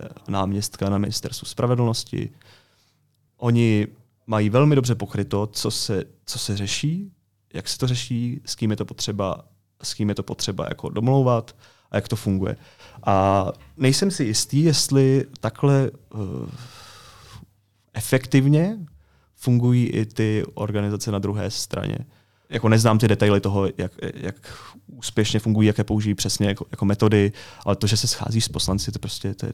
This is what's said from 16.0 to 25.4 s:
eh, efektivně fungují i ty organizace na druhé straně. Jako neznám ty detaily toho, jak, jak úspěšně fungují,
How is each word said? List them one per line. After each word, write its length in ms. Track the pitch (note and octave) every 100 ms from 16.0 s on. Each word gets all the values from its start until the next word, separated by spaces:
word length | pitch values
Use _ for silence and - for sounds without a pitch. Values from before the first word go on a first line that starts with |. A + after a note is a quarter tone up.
| _ A2
eh, 340 | G2 C2 A1+ - - - - - - - - - - _ _ _ _
efektivně 840 | A2 - C3 - C#3+ C3+ D3+ F3+ A3 E3 - _ _ _ _
fungují 500 | - A#2+ A#2+ B2 A#2
i 180 | A2 G#2+
ty 380 | - A2 G#2+ -
organizace 580 | - G#2 G#2 G2+ G2+ A#2
na 80 | G2+
druhé 320 | G2 G#2 G2+
straně. 460 | - - - - - A#2+ _ _ _ -
Jako 200 | A#2 A2
neznám 280 | A2+ A2+ G#2+
ty 100 | A2+
detaily 340 | G2+ G#2 G2+
toho, 260 | G2 G2+ G2 -
jak, 140 | F2+ - F2
jak 220 | - F2 - - - - - -
úspěšně 520 | B2+ - - G#2
fungují, 280 | A2